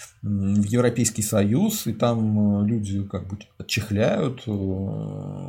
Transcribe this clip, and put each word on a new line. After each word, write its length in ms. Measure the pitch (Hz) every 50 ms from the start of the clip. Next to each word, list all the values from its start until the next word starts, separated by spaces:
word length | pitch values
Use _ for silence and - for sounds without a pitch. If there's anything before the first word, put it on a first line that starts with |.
| - - - _ -
м, 320 | 104 101 98 98 98 101
в 100 | 104 101
Европейский 560 | 101 113 120 123 123 117 127 120 - - - 107
Союз, 640 | - - 107 101 101 110 143 202 226 214 - - 120
и 60 | 107
там, 680 | - - 120 117 113 110 107 107 104 104 104 101 101 104
э, 40 | 104
люди 360 | 117 113 104 98 98 98 98
как 240 | 101 - 95 87 95
бы 80 | 98 - - - _ -
отчехляют, 840 | - - - 110 101 - 101 101 113 147 202 208 170 135 123 - - 113
э, 40 | 107 101 98 95 95 95 95 98 104 104 104 101 101 101 98 98 98 98 95